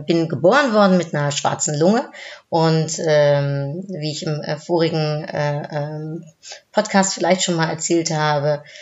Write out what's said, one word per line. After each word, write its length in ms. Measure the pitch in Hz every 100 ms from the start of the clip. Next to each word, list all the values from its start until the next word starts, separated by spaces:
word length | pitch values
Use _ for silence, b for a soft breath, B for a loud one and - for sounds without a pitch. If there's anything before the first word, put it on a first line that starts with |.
| 147
bin 220 | 165 165
geboren 460 | 120 170 262 277
worden 240 | 214 202 185
mit 160 | 165
einer 180 | 151 143
schwarzen 460 | 139 - - - 147
Lunge 320 | 170 233 311 B B B B
und, 500 | 170 160 160 160 -
ähm, 840 | 160 151 147 143 143 139 139 170 196
wie 240 | 165 151
ich 120 | 151
im, 180 | 160 151
äh, 160 | 160 151
vorigen, 680 | - 170 165 160 151 151 -
äh, 420 | - 147 147 -
ähm, 540 | 151 147 151 156 160 - _ B B _
Podcast 420 | - 208 196 190
vielleicht 300 | - 170 185
schon 120 | - 170
mal 140 | 160
erzählt 420 | 165 - 170 165
habe, 520 | 156 151 147 147 143 B B